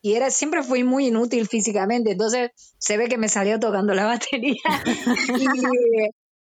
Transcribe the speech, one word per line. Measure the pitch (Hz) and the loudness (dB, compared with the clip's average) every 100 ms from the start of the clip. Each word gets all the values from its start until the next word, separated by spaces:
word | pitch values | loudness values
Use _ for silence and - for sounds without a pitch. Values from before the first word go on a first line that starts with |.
y | 208 | 0
era, | 220 262 | 2 2
siempre | - 294 311 | 0 -2 -2
fui | 254 254 | 0 0
muy | 247 262 269 | 2 2 2
inútil | 226 240 240 214 | 2 2 0 0
físicamente, | 226 208 208 196 240 220 | 0 0 0 0 0 0
entonces | 185 220 247 240 - - _ | 0 0 0 -2 -6 -20 _
se | - 208 | -4 0
ve | 240 | 0
que | 247 | 0
me | 214 | 0
salió | 202 196 220 | 0 0 0
tocando | 226 202 208 | 0 0 0
la | 190 214 | 2 0
batería, | 240 - 269 262 233 | -2 -4 -4 -2 -2
<laughs> | 320 294 - 233 - 240 254 247 | -2 -2 -2 -2 0 -2 0 0
y | 262 262 254 247 233 226 214 - _ _ | 0 0 0 2 2 2 0 -4 _ _